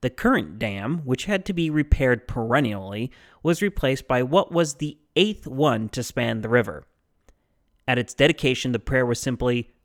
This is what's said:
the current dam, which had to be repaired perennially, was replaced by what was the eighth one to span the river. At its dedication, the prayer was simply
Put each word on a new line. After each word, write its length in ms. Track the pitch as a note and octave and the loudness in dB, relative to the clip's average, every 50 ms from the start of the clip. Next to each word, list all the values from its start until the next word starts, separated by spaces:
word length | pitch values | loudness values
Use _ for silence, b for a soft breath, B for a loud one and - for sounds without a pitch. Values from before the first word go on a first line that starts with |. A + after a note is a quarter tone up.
the 80 | - - | -4 -6
current 500 | - - - A3+ C4+ - - D2+ D#2 G#2+ | -6 0 2 2 2 2 0 -4 -8 -6
dam, 380 | A#2 A2 G2 G2 G2 A2+ D#3 F3 D3+ | -6 -6 -4 -4 -4 -4 -4 -4 -2
which 200 | C3 B2+ - - | -2 -2 -2 0
had 200 | F#3+ G#3 F#3+ F#3 | -2 -2 -2 -2
to 80 | - G3+ | -4 -2
be 160 | E3+ E3+ D#3+ | -2 -2 0
repaired 580 | D3+ D3+ D3 D3 - - C#3 B2+ B2 A#2 - - | 0 -2 2 2 2 2 4 2 2 0 -2 -8
perennially, 840 | - C3 A#2 A2+ A#2 C#3+ D3 A#2 G#2 G2 F#2+ F#2+ G2+ G#2+ A#2 C3 b b b b b b | -6 -6 -2 2 2 2 2 2 -2 -6 -8 -8 -6 -6 -6 -6 b b b b b b
was 200 | b D#3+ E3+ - | b 0 0 2
replaced 440 | G#3 - - - - C3+ C3+ C3 - | 0 -2 -2 0 0 0 0 0 -2
by 160 | _ C3 B2+ | _ 0 0
what 300 | B2+ B2+ C#3+ F#3+ - - | 2 2 2 2 2 2
was 240 | E3+ E3 E3+ D3+ C#3 | 2 0 0 0 -2
the 220 | - - D3+ - _ _ _ _ | -6 -8 -8 -8 _ _ _ _
eighth 320 | D3+ F#3 G#3+ G#3+ - - D#3 | 2 2 2 0 -6 -10 -12
one 400 | B2 C3 D3+ D3+ B2 A2 A2 G#2+ | -2 0 2 2 2 0 -2 -4
to 160 | - - A#2+ | -6 -6 -6
span 380 | - - - A#2+ A#2 A#2 A2+ | -4 -4 -4 -2 -2 -2 -4
the 80 | G#2+ A2+ | -2 2
river. 360 | A2+ B2 A2+ - D#2+ D2 - _ _ _ _ _ _ _ _ _ _ _ _ _ _ _ _ _ _ _ _ - | 2 2 2 2 -4 -12 -14 _ _ _ _ _ _ _ _ _ _ _ _ _ _ _ _ _ _ _ _ 0
At 100 | B2+ B2 | 0 0
its 160 | A#2+ - - | 0 -4 0
dedication, 600 | - C#3 D3 E3 - - C3+ B2+ - - C3 B2 | 4 4 4 4 4 2 0 0 0 -2 -2 -2
the 60 | A2+ | -2
prayer 260 | - - C#3 C3 B2+ | -2 0 2 2 2
was 140 | A#2+ A#2+ - | 2 0 -2
simply 540 | - C#3 B2+ A2+ - B2 B2 B2 A#2 - _ _ | -2 -4 -4 0 0 0 0 0 -2 -6 _ _